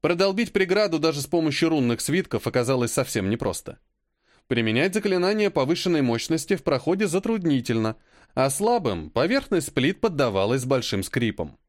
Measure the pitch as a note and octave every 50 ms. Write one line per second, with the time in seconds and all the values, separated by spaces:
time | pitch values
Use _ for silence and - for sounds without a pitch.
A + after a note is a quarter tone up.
0 | - D#3 F3 E3+ F#3+ G3 F#3+ G3 A#3+ A#3 - G3+ F#3 F3 F#3 G3+ G#3+ G3 E3 D#3
1 | D3 D#3+ D#3 D3 C3+ - - E3+ D#3+ D3+ C3+ - - D#3+ D#3+ D3+ C3 A#2+ A#2 A#2
2 | - - C#3 F3+ F#3 - - A2 - A#2+ - B2+ A#2+ A#2 C3+ B2+ A#2+ A#2 - -
3 | C3 - - A#2 F#2+ F#2+ G#2+ A2+ - G#2+ F2+ - - - - _ _ _ _ _
4 | _ _ _ _ _ _ _ _ _ _ C3 A#2 A2+ A2 G#2+ A#2+ D3 G3 F3+ G#3+
5 | G3 G#3 F#3 F3+ F3 F#3 G#3 G#3+ G#3+ G3 G3 D#3 C3+ C3 E3+ F3 - F#3 E3+ D#3
6 | C#3 B2 A2+ A2+ - - D#3+ D#3+ - - G3+ F3+ - - D3+ B2+ - - F3+ F#3+
7 | A3 F#3+ D3+ F#3+ G3 G#3+ A3+ A3 F3+ E3 C#3+ C3 A#2 - A#2+ A2+ A2 A2 A2 -
8 | _ _ _ _ - _ _ - C3 C#3 C#3 - G3+ A3+ B3 A#3+ F3+ A#2+ G2 E2+
9 | D#2 D#2 - A2+ C3 F3 A#3+ - F3 - - F3 D3+ - - - B2+ D3 E3 -
10 | - A3+ F3 C#3 C#3 A#2+ G2 F#2+ F#2+ G#2 B2 C3+ B2 B2+ C#3 C3 A2+ - - G2+
11 | F#2+ - - C3 B2 A2 G2 - E2+ D2 A#1+ _ _